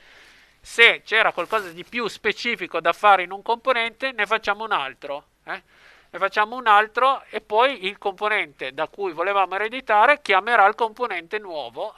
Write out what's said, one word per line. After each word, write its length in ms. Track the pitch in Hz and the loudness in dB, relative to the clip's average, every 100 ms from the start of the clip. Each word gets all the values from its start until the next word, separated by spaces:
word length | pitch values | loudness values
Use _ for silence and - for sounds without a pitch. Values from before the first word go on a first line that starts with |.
| _ - - _ _ _ | _ -20 -20 _ _ _
se 440 | - - 226 156 | -6 4 6 4
c'era 280 | - 220 190 | 0 2 2
qualcosa 380 | 180 165 220 180 | 0 -2 -4 -4
di 160 | 165 165 | -12 -10
più 200 | 240 214 | -8 -8
specifico 760 | - 214 - 240 220 175 165 | -6 -6 -4 -6 -6 -6 -2
da 100 | 165 | -2
fare 320 | - 208 190 | 2 4 4
in 80 | 175 | 2
un 100 | 196 | -8
componente 720 | 214 233 262 240 226 220 269 | -4 -4 -2 -2 -4 -6 -8
ne 140 | 233 202 | -4 -2
facciamo 400 | 220 220 208 220 | -2 -2 -6 -4
un 80 | |
altro, 540 | 180 135 123 139 143 - _ 151 | -4 -4 -10 -12 -12 -14 _ -12
eh? 480 | 185 - _ - _ _ | -12 -14 _ -20 _ _
Ne 140 | 175 | -6
facciamo 340 | 190 220 214 254 | -2 0 -2 -2
un 100 | 233 | 4
altro 600 | 208 214 240 262 254 - | 4 4 2 0 0 -6
e 120 | 214 | -12
poi 460 | - 214 277 233 185 | -2 2 2 0 -8
il 100 | 202 | -6
componente 760 | 208 185 208 208 156 - 135 | -8 -4 -2 -2 -4 -8 -10
da 140 | 139 156 | -6 -8
cui 240 | - 190 | -6 -8
volevamo 440 | 160 185 202 185 190 | -4 -2 0 -2 -2
ereditare 680 | 220 262 247 214 240 285 | -6 -6 0 4 4 2
chiamerà 440 | - 190 214 233 196 | 2 0 4 4 4
il 80 | |
componente 680 | 214 226 220 240 180 165 214 | 4 -4 -4 -6 -6 -8 -10
nuovo, 540 | 202 156 117 131 208 | -8 -8 -8 -10 -10